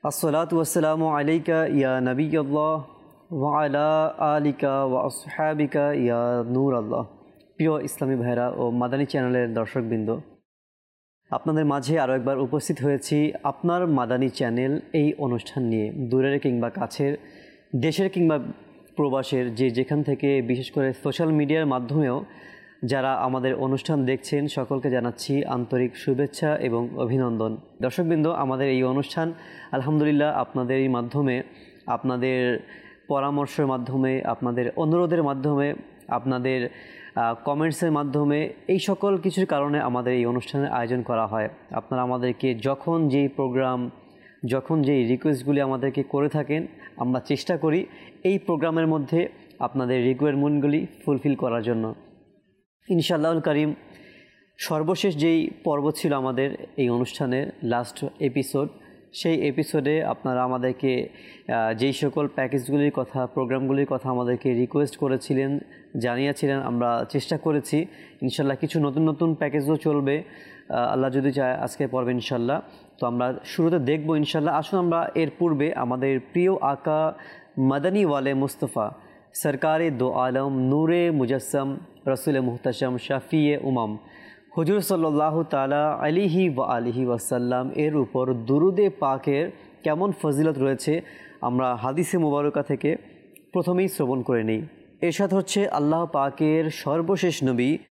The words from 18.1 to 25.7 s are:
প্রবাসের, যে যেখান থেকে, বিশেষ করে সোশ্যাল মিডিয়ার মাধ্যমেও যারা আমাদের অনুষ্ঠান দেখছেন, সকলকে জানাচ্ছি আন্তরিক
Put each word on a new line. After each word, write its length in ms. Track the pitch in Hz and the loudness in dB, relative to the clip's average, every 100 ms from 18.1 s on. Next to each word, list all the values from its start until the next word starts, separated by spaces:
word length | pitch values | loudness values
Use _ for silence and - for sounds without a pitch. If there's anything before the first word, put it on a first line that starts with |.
| 190 170 151 120 - - - - - | 2 2 2 -2 -12 -18 -20 -14 -2
প্রবাসের, 600 | 147 135 127 135 123 110 | 0 0 0 -2 -2 0
যে 140 | 131 | 0
যেখান 340 | 120 131 147 | 2 0 0
থেকে, 380 | 147 135 143 139 | 0 0 2 2
বিশেষ 300 | 117 127 131 | 2 -2 -2
করে 220 | - 135 127 | -2 -2 -2
সোশ্যাল 280 | 143 135 165 | -4 0 2
মিডিয়ার 340 | 151 143 156 156 | 2 2 2 2
মাধ্যমেও 600 | 127 120 147 139 131 - - - - - - 123 | 0 0 0 2 0 -6 -18 -20 -20 -20 -8 -2
যারা 280 | 135 131 | 0 0
আমাদের 420 | 131 127 131 131 123 | 0 0 0 0 0
অনুষ্ঠান 500 | 131 135 - 151 127 | 0 -2 0 0 2
দেখছেন, 420 | 131 - 147 147 | -2 -2 -2 -2
সকলকে 420 | - 131 135 127 | -4 -4 -2 0
জানাচ্ছি 560 | 127 120 117 - 139 135 | 0 -2 -6 -2 -2 0
আন্তরিক 500 | 123 120 | -4 -2